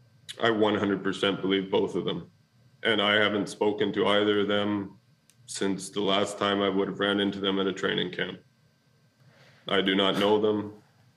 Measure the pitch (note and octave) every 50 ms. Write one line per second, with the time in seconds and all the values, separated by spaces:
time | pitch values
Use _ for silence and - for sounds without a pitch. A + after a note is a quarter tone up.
0 | _ _ _ _ _ - - - - A#2 A2+ G#2+ G#2+ G#2+ G#2 G2 G#2 G2+ G2 F#2
1 | F#2 G2 F2+ - - G2+ F#2+ F2 F#2 F#2+ G2 G2 F#2+ F#2+ G2+ F#2+ G2 F#2 - F2+
2 | - - F#2 E2+ E2+ - _ _ _ _ _ _ _ _ _ _ - A2+ A2 G2+
3 | G2+ G#2 G#2 G#2+ G#2+ G2+ G#2 G#2 F#2 - - - G#2 G#2 G#2 G#2+ G#2+ G2+ F#2+ G2+
4 | F#2+ G2+ G#2 G#2 G#2 G#2 G#2 G#2 G2+ G2 G#2 G#2 G#2 G#2 G#2 G2+ G2 G2 - -
5 | _ _ _ _ _ _ _ _ _ - - - G2+ G2 F#2+ F2+ - - - G#2
6 | G2+ G2 F#2+ G2+ G#2 G2+ - - G#2 G2+ G2+ G2+ G2+ G2 F#2+ F#2+ G2 G2 F#2 -
7 | G2+ G2+ G2+ G2+ G2+ G2+ F#2+ G2+ G2 G2 G2 F#2+ F#2+ G2 F2+ - - G2 G2 F#2
8 | F#2 F2+ - - F#2 F#2 F#2 - - _ _ _ _ _ _ _ _ _ _ _
9 | _ _ _ _ _ - _ _ - - - _ _ - - G2 F#2 F#2+ F#2+ G2
10 | G2 F#2+ F#2 F#2+ G2+ G2+ G#2+ G#2 G#2+ G#2+ G#2+ G#2 G2+ G#2 - - - _ _ _
11 | _ _ _